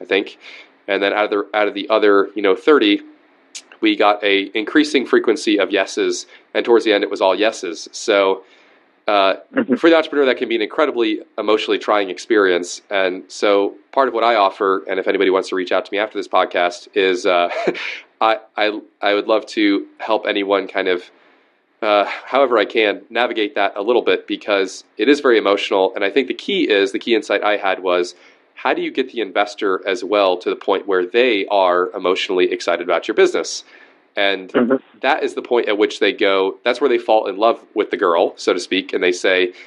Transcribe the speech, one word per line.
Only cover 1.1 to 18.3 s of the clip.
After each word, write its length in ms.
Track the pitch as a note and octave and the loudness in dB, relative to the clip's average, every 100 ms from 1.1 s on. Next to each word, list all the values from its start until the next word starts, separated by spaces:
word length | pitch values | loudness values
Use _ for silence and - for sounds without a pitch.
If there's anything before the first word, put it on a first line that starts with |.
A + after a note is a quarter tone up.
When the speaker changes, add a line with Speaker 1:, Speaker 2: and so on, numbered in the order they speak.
Speaker 1:
out 120 | G2+ G#2+ | 0 0
of 40 | |
the, 180 | G#2 G2+ G#2+ | -2 -2 -2
out 100 | G#2 | -2
of 60 | G2+ | -4
the 120 | G2 | -2
other, 400 | A2 G#2 G2+ G2 G#2+ | 2 4 4 2 0
you 60 | |
know, 140 | G2 F#2 | 0 2
thirty, 460 | - C#3+ G#2 G#2 - - _ _ _ - - - | 4 4 4 2 -2 -20 _ _ _ -20 -20 -4
we 160 | A2 G#2 | 0 2
got 280 | G#2 G#2+ | 2 2
a 260 | G#2 G2 G2 A2+ | 2 0 -2 -6
increasing 480 | G#2 D#3 D3 C#3 A#2 | 0 2 2 0 2
frequency 540 | A#2+ A#2+ G#2 - G2+ | 2 2 0 0 0
of 100 | F#2 | 2
yeses, 540 | G2 F#2+ - F#2 F2+ - - _ G#2+ | 0 0 -2 -2 -4 -10 -20 _ -4
and 100 | G#2+ | 2
towards 180 | A#2 A2+ | 2 4
the 80 | |
end, 100 | G2+ | 2
it 80 | G2 | 0
was 100 | G2 | 0
all 140 | F#2+ F#2+ | 0 2
yeses. 520 | G#2+ - F#2 D#2+ - | 0 -2 -8 -10 -14
So, 520 | - - G2+ F#2+ F#2+ - _ _ _ _ _ - | -8 0 2 2 0 -6 _ _ _ _ _ 0
uh, 280 | G#2 G2 - - | 2 2 0 -6
Speaker 2:
Mm-hmm. 220 | - G3+ B2+ | -4 -2 2
Speaker 1:
for 140 | E3 | 4
the 40 | E3 | 4
entrepreneur, 300 | - C#3+ C3 | 2 0 0
that 120 | A#2+ | 0
can 120 | A#2 | -2
be 60 | A2+ | -4
an 60 | |
incredibly 560 | G2+ - D3 A#2+ A2 G#2+ - - | -4 -2 -2 0 -2 -4 -8 -6
emotionally 400 | G#2 G#2+ - G2 | 0 0 0 -4
trying 320 | - G#2 G2 | 0 0 -2
experience. 720 | F2 - A2 F#2+ F2 F2 - - | -6 0 2 4 2 -2 -12 -6
And 340 | G2+ F#2+ F2+ - | -2 -2 -4 -10
so 480 | - G#2+ G2+ G2+ - _ | -2 2 2 2 -4 _
part 160 | C3+ C3 | 0 0
of 80 | A2+ | 2
what 80 | |
I 100 | A#2 A2+ | 2 4
offer, 480 | G2 - G2 F#2+ - | 2 2 0 0 -2
and 100 | F#2+ | -4
if 80 | F#2 | 0
anybody 220 | G2 F#2+ | 2 2
wants 200 | F#2 F2+ | 2 0
to 60 | F#2 | -4
reach 160 | F2+ | -2
out 140 | F#2+ - | -4 -2
to 60 | |
me 60 | G2+ | -4
after 180 | G#2+ G2+ | -4 -6
this 100 | F2+ | -4
podcast, 600 | F#2+ F2 F#2+ F2 - - G#2 | -2 0 0 -2 -2 -6 0
is, 300 | F#2+ F2+ F#2+ | 0 2 0
uh, 220 | F2 F2 - - - | 2 0 -2 -4 -6
<laughs> 380 | - - - - | -8 -12 -14 -2
I, 180 | A2 | 0